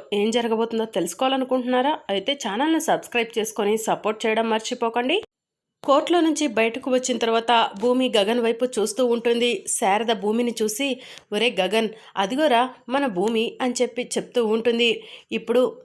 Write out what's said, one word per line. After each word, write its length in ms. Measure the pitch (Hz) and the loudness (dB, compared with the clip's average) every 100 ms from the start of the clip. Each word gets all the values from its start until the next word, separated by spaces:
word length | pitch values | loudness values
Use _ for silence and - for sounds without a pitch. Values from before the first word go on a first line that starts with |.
| - | -2
ఏం 180 | 208 214 | 0 0
జరగబోతుందో 540 | 240 233 220 226 226 220 | 0 0 0 -2 -2 -4
తెలుసుకోవాలనుకుంటున్నారా? 1120 | 202 180 - 262 269 254 254 247 254 269 302 - | -2 -4 -2 0 0 0 -2 0 0 0 -2 -4
అయితే 240 | 196 196 | -4 -4
ఛానల్ను 460 | 285 220 208 302 320 | -4 -4 -2 0 0
సబ్స్క్రైబ్ 600 | 302 175 - 240 226 226 | 2 0 0 -4 -2 -2
చేసుకొని 380 | 214 - 208 220 | -4 -2 0 0
సపోర్ట్ 480 | 220 170 208 220 226 | 0 -2 -2 -2 0
చేయడం 240 | 220 226 | 0 0
మర్చిపోకండి. 720 | 220 220 247 233 240 254 381 - _ _ _ _ _ | -2 -2 -4 -2 0 0 -2 -4 _ _ _ _ _
కోర్టులో 380 | - 277 311 339 | 2 2 4 2
నుంచి 260 | 320 294 302 | 2 2 0
బయటకు 440 | 220 226 233 269 | 0 0 -2 -2
వచ్చిన 260 | 254 262 233 | 0 0 -2
తర్వాత 520 | 226 226 226 233 - 196 | 0 0 2 2 2 0
భూమి 320 | 240 254 254 208 | 0 2 2 2
గగన్ 220 | 196 240 | 2 2
వైపు 260 | 226 233 247 | 2 0 -2
చూస్తూ 400 | 220 214 214 247 | 0 -2 0 0
ఉంటుంది. 600 | 233 233 233 240 226 - | 2 0 2 2 0 -4
శారద 480 | - 208 202 233 214 | -2 2 2 2 -2
భూమిని 380 | 202 226 240 226 | 0 0 0 0
చూసి, 400 | 214 214 277 254 - - - | -2 0 -2 -4 -8 -20 -6
"ఒరే 220 | 208 233 190 | 0 0 2
గగన్, 280 | 185 220 220 - - - | 0 2 -2 -4 -12 -4
అదిగోరా 520 | 196 262 311 233 254 254 - | -2 2 4 4 2 -4 -4
మన 160 | 269 277 | -2 -2
భూమి" 520 | 175 208 226 233 - | 0 0 0 -2 -2
అని 120 | 254 247 | -4 0
చెప్పి 220 | 233 247 | -2 -4
చెప్తూ 420 | 240 - 190 247 220 | -6 -6 -4 -2 0
ఉంటుంది. 580 | 226 240 233 240 - - - - | 0 0 2 2 0 -6 -20 -8
"ఇప్పుడు 500 | 220 220 240 254 - | -8 0 2 2 -2